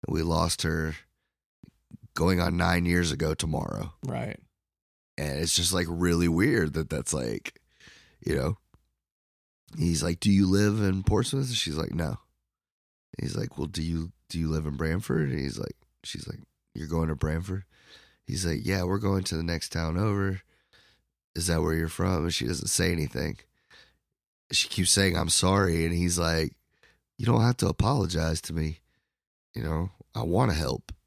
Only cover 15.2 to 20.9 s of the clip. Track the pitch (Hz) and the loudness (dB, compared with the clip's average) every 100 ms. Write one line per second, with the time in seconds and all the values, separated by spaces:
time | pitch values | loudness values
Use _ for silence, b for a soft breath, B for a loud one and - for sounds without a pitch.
15.2 | 147 76 69 53 - - _ _ - - | 0 -2 -4 -4 -10 -12 _ _ -14 -12
16.2 | - - - _ _ - 78 82 80 73 | -12 -16 -18 _ _ -12 -4 0 0 0
17.2 | 78 80 92 95 92 B B B B B | -2 -2 -4 -8 -8 B B B B B
18.2 | - - 90 78 - 95 90 98 107 95 | -8 -4 -2 -2 0 0 0 0 0 0
19.2 | 95 80 82 85 - 82 82 85 107 101 | 0 -4 -2 -4 -4 -4 -2 0 0 0
20.2 | 98 95 _ b b b b | -2 -4 _ b b b b